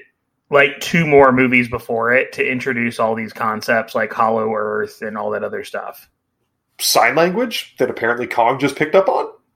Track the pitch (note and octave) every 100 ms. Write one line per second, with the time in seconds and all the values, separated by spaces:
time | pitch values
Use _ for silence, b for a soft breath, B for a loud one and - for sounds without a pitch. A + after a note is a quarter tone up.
0 | _ _ _ _ - C#3+ C#3+ - - E3+
1 | D#3 C#3+ C3+ B2+ C3 B2 A#2+ A#2+ - A2+
2 | A#2 B2+ C#3+ - B2+ B2+ C3+ A#2+ A#2 A2+
3 | A2+ A2+ G#2+ - A2+ G#2+ - A2+ A2 A#2+
4 | A2 - A2+ A2+ A2 G#2+ G#2+ G#2+ G#2 -
5 | A2 G#2+ G#2 G#2 G#2 G#2 G#2 G2+ - -
6 | _ _ _ _ _ _ _ - - -
7 | A#2 C#3+ F3 F#3+ B3 - - - A#2+ -
8 | A#2 A#2+ A#2 - A2+ C3 C#3 - D3+ F#3+
9 | F#3+ - - - _